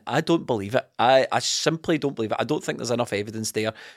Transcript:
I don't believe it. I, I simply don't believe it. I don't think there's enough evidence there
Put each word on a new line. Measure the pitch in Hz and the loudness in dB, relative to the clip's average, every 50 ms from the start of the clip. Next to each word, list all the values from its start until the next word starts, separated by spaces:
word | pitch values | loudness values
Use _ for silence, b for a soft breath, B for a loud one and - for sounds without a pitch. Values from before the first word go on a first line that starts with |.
| - | -6
I | - 127 151 | -4 -2 -2
don't | - - 170 165 - | 2 2 0 0 2
believe | - 123 104 98 104 123 | 0 -2 -2 -2 0 -2
it. | 127 - _ _ - | -2 -2 _ _ 2
I, | 110 123 135 131 127 - | 4 6 6 6 6 4
I | - 123 | 0 -2
simply | - - - - - 156 160 160 - - 165 | 0 0 -2 0 0 0 -2 -2 0 0 0
don't | 147 147 139 131 | 0 0 -2 -2
believe | - 117 104 | -2 -2 -2
it. | 113 - | 0 -2
I | 117 | 0
don't | 120 151 185 - | 0 0 -2 -2
think | - 151 | -4 -6
there's | 131 120 117 | -4 -2 -2
enough | 120 120 120 - - | 0 0 0 0 0
evidence | 101 104 113 110 110 110 - | -2 -2 -4 -6 -6 -6 -4
there | - 107 107 110 - B B B B | -2 -2 -2 -2 -4 B B B B